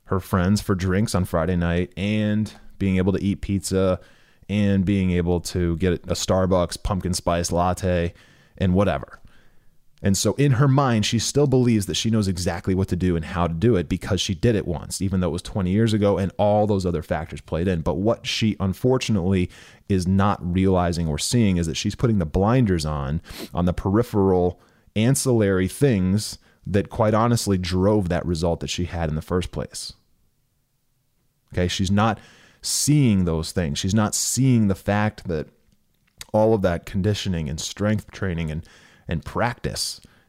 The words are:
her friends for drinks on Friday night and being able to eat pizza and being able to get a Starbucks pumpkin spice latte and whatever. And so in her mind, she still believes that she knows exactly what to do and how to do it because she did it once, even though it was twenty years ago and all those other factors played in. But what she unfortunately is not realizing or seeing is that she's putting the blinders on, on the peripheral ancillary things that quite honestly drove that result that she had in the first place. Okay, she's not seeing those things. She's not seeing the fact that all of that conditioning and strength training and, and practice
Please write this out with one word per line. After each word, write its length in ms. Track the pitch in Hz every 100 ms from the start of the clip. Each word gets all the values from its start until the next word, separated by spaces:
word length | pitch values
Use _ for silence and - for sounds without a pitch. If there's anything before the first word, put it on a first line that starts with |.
| -
her 140 | 95
friends 420 | - 98 90 104
for 140 | - 95
drinks 400 | 92 92 117 -
on 100 | 90
Friday 320 | 85 80 90
night 340 | 85 85 90 -
and 560 | 101 107 104 104 104 - - -
being 200 | 98 92
able 160 | 92
to 80 | 95
eat 200 | 98 95
pizza 580 | - 98 - 95 95 90 - - _ _ -
and 380 | 101 101 98 90
being 260 | 101 92
able 300 | 87 87 87
to 340 | - 92 85 82
get 160 | 90
a 200 | 85 -
Starbucks 680 | 87 - 90 92 92 87 -
pumpkin 320 | - 98 90 87
spice 360 | - 85 82
latte 600 | 85 90 90 92 90 85 - - _ _ -
and 160 | 95
whatever. 460 | 90 98 69 - - - - - - - - _ _
And 120 | - 98
so 180 | 107 -
in 180 | 143
her 140 | 117 143
mind, 400 | 131 139 113 107
she 100 | 117
still 300 | - 135 143
believes 400 | 127 123 113 98
that 80 | 80
she 160 | 117
knows 160 | 113 98
exactly 480 | 87 90 87 - 92
what 120 | 95
to 60 | 90
do 200 | 90 85
and 100 | 78
how 220 | 85 87
to 60 |
do 220 | 82 113 101
it 140 | 82
because 320 | 92 - 92
she 140 | - 87
did 200 | 117 107
it 120 | -
once, 340 | 78 - -
even 180 | 95 95
though 100 | 90
it 20 |
was 100 | 82
twenty 300 | - 107 90
years 200 | 98 113
ago 280 | 107 101 90
and 120 | 95 -
all 300 | 104 104 104
those 180 | 101 90
other 160 | 85
factors 400 | 78 85 80 73
played 260 | - 82 90
in. 140 | 87
But 140 | 82 78
what 320 | 104 117 -
she 280 | - 113 -
unfortunately 880 | 95 92 127 127 - 107 85 95 90 - - - -
is 160 | 95 87
not 320 | 95 98 98 90
realizing 540 | 90 95 92 87 85 82
or 100 | 71
seeing 400 | - 120 107 90
is 80 | 82
that 120 | 78
she's 180 | 104 -
putting 240 | 123 107
the 80 | 80
blinders 580 | 92 98 127 117 90 76
on, 380 | 73 67 78 - - - -
on 100 | 90
the 80 |
peripheral 880 | 85 101 101 - 107 95 90 87 - _ _ _ -
ancillary 720 | 113 135 131 117 101 95 92
things 720 | - 147 107 90 101 107 - _ _ -
that 240 | 98 98
quite 240 | - 107 107
honestly 420 | 117 117 - 95
drove 500 | 90 92 95 107 90
that 140 | 85
result 360 | - 85 85 80
that 100 | 71
she 160 | - 90
had 240 | 87 82
in 60 | 78
the 60 |
first 280 | - 92 87
place. 420 | - - - - - _ _ _ _ _ _ _ _ _ _ _ _ _ _ _
Okay, 140 | - 90
she's 220 | - 95
not 300 | 101 110 104 - - - _
seeing 640 | - - - 147 131 98 87
those 260 | 80 80
things. 280 | - 82 71
She's 160 | 95 107
not 180 | 104
seeing 540 | - - - 135 123 104
the 80 | 95
fact 520 | - 101 107 - 92
that 200 | 80 71 _ _ _ _ _ _ - -
all 200 | 107 110
of 80 | 113
that 240 | 95 85 -
conditioning 640 | 101 92 101 101 85 76
and 100 | 78
strength 520 | - - 101 107 -
training 400 | - 98 85 80
and, 120 | 78 - - - _ -
and 160 | 82
practice 800 | - 92 113 123 - - - - - _